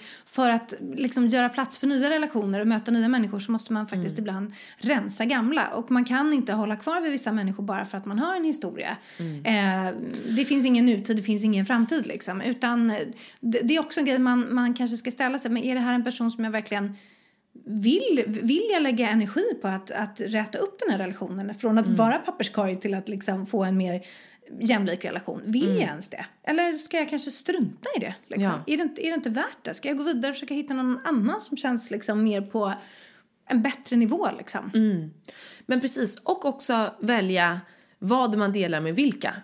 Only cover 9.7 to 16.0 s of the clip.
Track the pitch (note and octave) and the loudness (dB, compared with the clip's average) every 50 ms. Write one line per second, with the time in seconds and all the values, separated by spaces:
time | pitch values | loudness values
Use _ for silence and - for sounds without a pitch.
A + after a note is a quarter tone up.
9.7 | F#3+ F#3+ F#3+ F#3 - - - - - - - - A3+ A#3 C#4 B3+ C#4+ C#4 B3+ C4 | 2 2 0 -2 -4 -6 -6 -8 -8 -8 -4 -2 0 0 2 2 2 4 4 4
10.7 | B3 A#3 A#3+ B3 A3+ G3 G3+ - A3 G#3+ G3+ - G#3+ G3+ G#3+ A3 G#3 G3 F#3+ - | 6 6 6 6 4 4 2 0 0 0 0 0 0 2 4 2 4 4 2 2
11.7 | B3+ A#3 A3+ A3+ E4 D#4 A3 - - - - - F#3 G3 - A#3 B3 B3 - A#3+ | 4 4 4 4 2 0 0 -2 -6 -8 -6 -6 -6 -4 -2 -2 -2 0 0 0
12.7 | A#3+ A#3+ A#3 A3+ G#3+ G#3 D#3 C#3 - - - - - - - A#3 A3+ A#3+ A#3 A#3+ | 2 2 2 2 2 0 -4 -6 -8 -14 -18 -20 -14 -6 -4 0 0 2 2 4
13.7 | D#4 E4 D4+ D#4+ - E4+ D4 C4 C4 C4 B3+ B3 B3 B3 A#3+ - A#3+ B3+ A#3+ A#3+ | 2 2 2 0 0 0 2 2 4 4 4 4 4 2 2 2 0 2 2 2
14.7 | A#3+ B3 B3+ A#3 A#3 A3+ - B3 B3 - C#4 B3+ C4 C4+ - A#3+ A#3 A#3 - B3+ | 2 0 0 -2 -2 -2 -4 -6 -2 -2 -2 0 0 -2 -2 -2 -2 0 0 0
15.7 | B3+ B3+ A#3+ B3 B3 B3 | 0 0 2 2 2 2